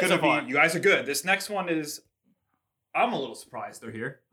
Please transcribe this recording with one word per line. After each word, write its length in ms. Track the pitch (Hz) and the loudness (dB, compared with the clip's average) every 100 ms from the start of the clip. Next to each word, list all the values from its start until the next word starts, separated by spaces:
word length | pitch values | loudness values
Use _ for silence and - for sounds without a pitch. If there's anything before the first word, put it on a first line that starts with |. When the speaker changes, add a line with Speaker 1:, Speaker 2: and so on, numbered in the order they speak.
Speaker 1:
good 80 | 185 | 6
so 80 | 175 | 4
Speaker 2:
gonna 40 | |
Speaker 1:
far. 200 | 147 120 | 4 2
Speaker 2:
be, 60 | 120 | 0
you 60 | |
guys 220 | 139 160 170 | 2 2 4
are 40 | |
good. 240 | 196 165 - | 4 4 0
This 180 | 139 | -4
next 260 | 185 190 - | 0 -2 -2
one 200 | 202 170 | -4 -2
is, 320 | 160 147 - _ _ _ _ _ _ _ _ _ | -2 -4 -10 _ _ _ _ _ _ _ _ _
I'm 200 | 160 240 | 0 2
a 60 | 175 | 0
little 160 | 127 110 | -4 -10
surprised 460 | - 117 104 - | -12 -10 -10 -10
they're 100 | 113 | -12
here. 280 | 110 123 - _ | -8 -8 -10 _